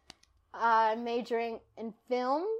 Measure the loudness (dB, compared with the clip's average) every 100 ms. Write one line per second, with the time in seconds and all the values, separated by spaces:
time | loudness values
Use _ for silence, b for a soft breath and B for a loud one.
0 | _ -20 _ _ _ -2 4 4 4 2
1 | -2 -4 -2 -2 -2 -6 -14 -12 -12 -12
2 | _ -2 0 0 0 -4